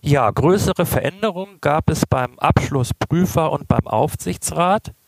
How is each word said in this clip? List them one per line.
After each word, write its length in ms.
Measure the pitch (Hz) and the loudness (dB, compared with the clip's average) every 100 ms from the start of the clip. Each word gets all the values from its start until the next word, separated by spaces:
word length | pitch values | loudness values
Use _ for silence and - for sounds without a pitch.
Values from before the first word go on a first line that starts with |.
| - | 0
Ja, 240 | 143 113 | 2 2
größere 560 | - 135 196 160 185 175 | 2 2 2 2 0 -2
Veränderungen 760 | 131 - 185 214 175 196 - | 0 -2 -2 -4 -4 -8 -6
gab 280 | 147 151 - | -2 0 0
es 160 | 156 - | -2 0
beim 320 | 131 123 - | -2 -2 -2
Abschlussprüfer 1160 | 143 - 135 147 123 - - 165 185 - 160 | 0 2 0 0 -2 -2 -2 0 0 0 0
und 160 | 147 - | 0 0
beim 180 | 120 - | 0 0
Aufsichtsrat. 1040 | 107 139 - - - - 156 180 208 - - | 0 0 -2 -8 -8 -6 -2 0 0 -4 -18